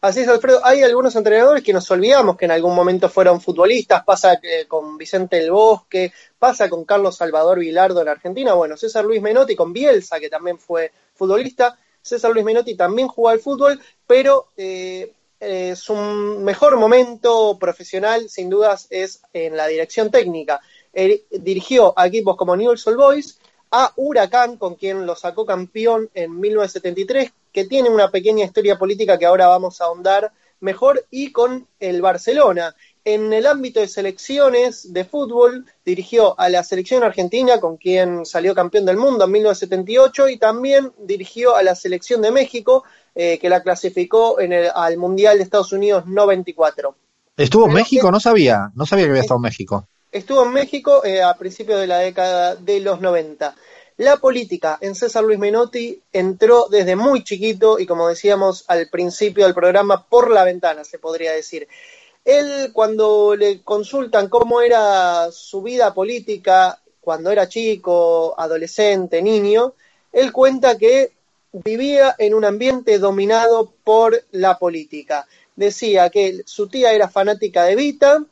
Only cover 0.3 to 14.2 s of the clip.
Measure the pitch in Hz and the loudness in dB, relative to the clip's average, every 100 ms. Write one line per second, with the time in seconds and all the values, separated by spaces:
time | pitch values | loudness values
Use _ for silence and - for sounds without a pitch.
0.3 | 233 262 254 247 269 262 240 262 247 214 | 0 4 4 4 4 4 2 0 0 2
1.3 | 214 247 294 240 185 180 185 202 277 220 | 4 4 4 2 -2 0 0 4 4 4
2.3 | 175 175 165 170 180 180 180 185 - 180 | 0 0 0 0 2 0 2 0 2 4
3.3 | 175 - 170 185 247 - 180 - 185 190 | 2 0 2 2 2 0 0 2 2 4
4.3 | 175 170 165 156 160 151 156 160 190 185 | 2 0 -6 -4 -8 -8 -14 -8 -6 -2
5.3 | 175 160 185 220 208 _ 185 180 _ _ | -2 0 4 4 4 _ -6 -6 _ _
6.3 | _ 247 247 202 170 160 202 196 180 170 | _ -2 0 -2 -4 -2 0 0 -4 -4
7.3 | 156 165 185 165 165 190 180 156 147 175 | 0 0 0 -2 0 0 2 -2 -4 -8
8.3 | 190 262 180 160 151 226 220 208 220 208 | -6 -2 0 0 -4 -8 -4 -2 -2 -2
9.3 | 226 269 208 170 180 285 226 180 165 151 | 0 0 0 -4 -2 2 0 0 -10 -10
10.3 | 156 175 170 _ 170 165 _ _ _ 190 | -10 -8 -10 _ -8 -8 _ _ _ -2
11.3 | 202 262 - 240 240 _ _ - 240 233 | -2 -2 -2 -2 -2 _ _ -10 -4 -2
12.3 | 226 214 220 240 185 175 214 262 - 233 | 0 0 -2 -4 -4 -4 -2 -6 0 0
13.3 | 226 277 269 277 285 _ _ _ 254 | 0 -2 0 0 0 _ _ _ 2